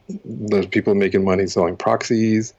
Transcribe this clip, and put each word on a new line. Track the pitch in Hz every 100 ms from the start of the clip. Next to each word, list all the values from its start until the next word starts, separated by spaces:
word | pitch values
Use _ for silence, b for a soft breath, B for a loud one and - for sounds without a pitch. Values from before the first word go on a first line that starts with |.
| - - -
there's | 113 107 101 95
people | 107 107 101
making | 95 98
money | 95 92 92
selling | 107 87 87
proxies | - 113 - 113 113 110 113